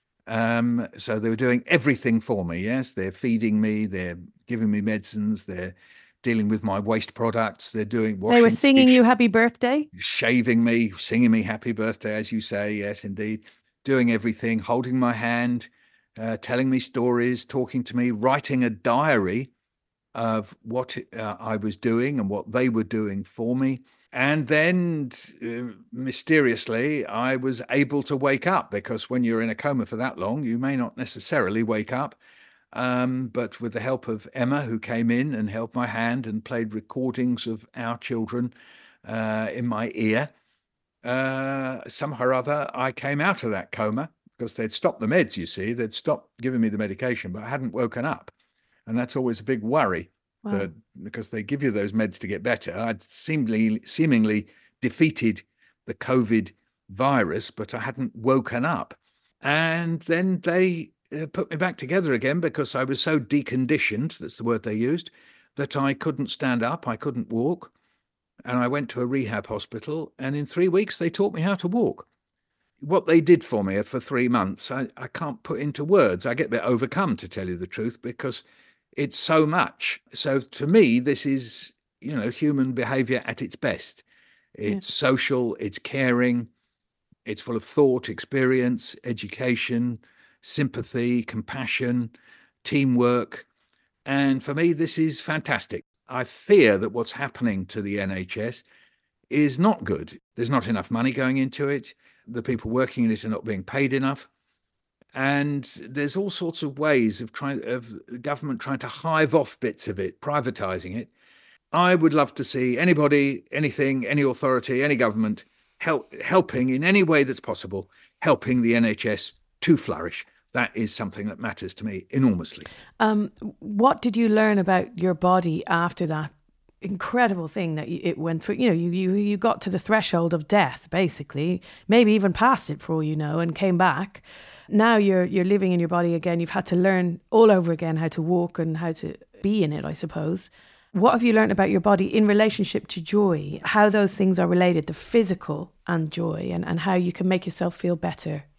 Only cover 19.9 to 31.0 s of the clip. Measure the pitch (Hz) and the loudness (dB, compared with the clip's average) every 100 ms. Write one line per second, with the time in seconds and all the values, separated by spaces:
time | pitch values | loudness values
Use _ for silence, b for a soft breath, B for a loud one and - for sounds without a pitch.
19.9 | _ _ 113 113 110 98 - 113 120 127 | _ _ -4 -2 -2 -4 -12 -8 -6 -6
20.9 | - - 113 107 104 110 110 107 98 120 | -8 -12 -10 -8 -8 -6 -4 -4 -4 0
21.9 | 113 127 143 101 101 - 120 127 110 101 | 0 0 -2 -2 -4 -4 0 2 0 -2
22.9 | 110 104 98 95 - 117 123 135 127 b | -2 -2 -4 -8 -6 -2 0 0 -2 b
23.9 | b b - 135 156 131 151 165 185 175 | b b -2 0 0 2 2 4 2 0
24.9 | 160 131 - - - 117 117 123 98 - | -2 -6 -10 -16 -12 -10 -8 -10 -12 -14
25.9 | 120 131 120 - 160 135 110 - 113 139 | -8 -6 -6 2 4 4 2 -2 -2 0
26.9 | 147 107 107 123 131 131 120 - 135 139 | -2 -4 -4 -2 0 -2 -4 -2 0 0
27.9 | 143 131 143 139 135 175 185 - 101 - | 0 -2 0 0 0 2 0 -2 -6 -6
28.9 | 113 - 127 120 113 113 107 147 135 104 | -8 -4 0 0 0 -2 -2 -2 -2 -2
29.9 | 110 127 - 92 131 131 117 135 135 120 | -4 -6 -4 -4 -4 -4 -4 -2 -2 -4
30.9 | - | -6